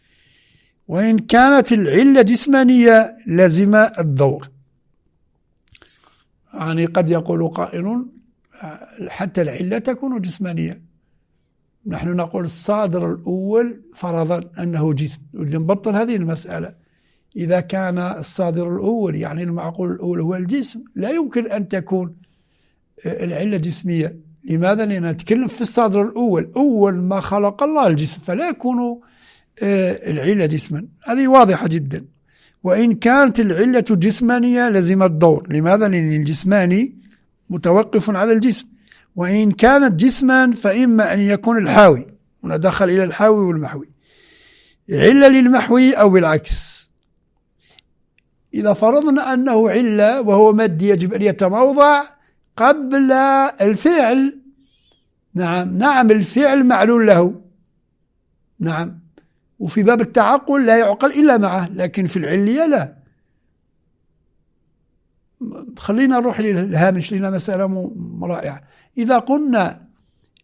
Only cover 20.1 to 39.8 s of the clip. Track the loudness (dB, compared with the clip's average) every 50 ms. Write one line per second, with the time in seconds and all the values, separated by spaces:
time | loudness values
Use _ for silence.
20.1 | -4 -4 -4 -4 -4 -6 -6 -6 -6 -6 -6 -8 -12 -14 -20 -14 _ -8 -6 -4
21.1 | -4 -4 -6 -4 -4 -6 -4 -4 -6 -8 -6 -6 -8 -8 -6 -4 -4 -4 -4 -8
22.1 | -12 -18 _ _ _ _ _ _ _ _ _ _ _ _ _ _ _ -14 -10 -10
23.1 | -8 -8 -8 -8 -6 -6 -4 -4 -4 -4 -4 -6 -8 -8 -6 -4 -4 -4 -4 -4
24.1 | -8 -14 _ _ _ _ -8 -6 -4 -2 0 0 0 0 -2 -4 -4 -4 -6 -6
25.1 | -8 -8 -4 -2 -2 -2 -2 -6 -6 -8 -8 -4 -2 0 0 0 0 0 -2 -2
26.1 | -2 -4 -2 -2 -2 -2 -4 -4 -2 0 0 0 2 2 2 2 0 -2 -2 -2
27.1 | -4 -4 -4 -4 -2 -2 0 -2 -2 -2 -4 -2 0 0 2 2 0 0 -2 -6
28.1 | -8 -12 -10 -8 -6 -6 -6 -6 -8 -6 -6 -4 -4 -4 -4 -6 -8 -10 _ _
29.1 | _ _ _ _ _ _ _ _ _ -6 -4 -2 0 0 -2 -2 -4 -6 -6 -6
30.1 | -6 -2 0 0 0 0 0 -2 -2 -6 -6 -8 -10 -10 -10 -14 _ _ -8 -4
31.1 | -2 0 2 4 6 6 6 4 2 0 -2 -4 -4 -4 -4 -6 -8 -10 -12 -16
32.1 | _ _ _ _ _ _ _ _ _ _ -2 -2 0 2 2 2 0 0 0 2
33.1 | 4 4 4 2 2 0 0 0 0 0 0 2 2 0 0 0 0 0 0 0
34.1 | 0 0 0 0 0 0 0 0 0 0 0 0 0 0 2 2 2 2 2 2
35.1 | 4 4 4 4 4 2 -2 -4 -2 -2 2 2 2 2 2 0 0 0 0 -2
36.1 | -2 -2 -2 -2 -4 -2 0 0 2 2 2 2 2 0 0 -4 -6 -16 _ _
37.1 | _ _ _ _ _ _ _ -10 -10 -4 0 2 2 2 2 2 -2 -2 -2 -2
38.1 | -2 -2 0 0 2 2 2 0 -2 -2 -8 _ _ _ _ _ _ _ _ _
39.1 | _ -6 -4 -2 0 2 2 0 2 4 4 6 6 6